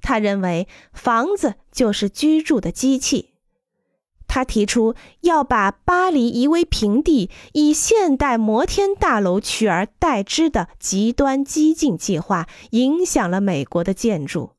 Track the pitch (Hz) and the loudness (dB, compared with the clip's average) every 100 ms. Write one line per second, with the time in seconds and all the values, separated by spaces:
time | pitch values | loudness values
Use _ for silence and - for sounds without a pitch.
0 | - 233 208 202 185 208 - - - - | -2 0 0 0 -2 -2 -4 -10 -20 -6
1 | - 226 285 403 285 208 _ - 240 208 | 0 0 0 -2 -2 -4 _ -2 -2 0
2 | 202 - 302 311 311 262 175 - 254 269 | -4 -2 2 2 2 0 0 -2 0 0
3 | - 254 - _ _ _ _ _ _ _ | 0 -4 -4 _ _ _ _ _ _ _
4 | _ _ - - 254 226 - 247 220 226 | _ _ -6 -4 -2 -2 0 2 0 -2
5 | - _ 339 320 277 240 196 - - 359 | -12 _ 0 0 0 0 0 -2 0 2
6 | 370 311 240 240 262 339 330 - 214 214 | 2 2 0 0 0 2 0 0 0 0
7 | 311 294 175 - - 294 302 302 - 453 | 2 2 0 -8 -8 0 2 2 2 2
8 | 370 269 294 233 220 220 330 - 392 403 | 2 0 0 0 2 0 0 0 -2 0
9 | 381 233 196 180 - - 220 170 190 _ | 0 0 0 0 -2 -2 0 0 -4 _
10 | 339 247 196 - 320 233 170 - - 190 | 0 0 -2 0 0 0 -4 -8 -6 -2
11 | 214 240 277 269 277 - 311 320 302 170 | -2 2 0 0 -2 0 2 2 0 -2
12 | - 196 - 190 - - - 220 254 320 | -2 -4 -2 -4 -4 -14 -4 0 2 2
13 | 359 - 190 185 202 160 139 175 175 190 | 0 0 0 0 0 -2 -2 -4 -2 -2
14 | 233 190 143 175 117 | -2 -2 -4 -8 -8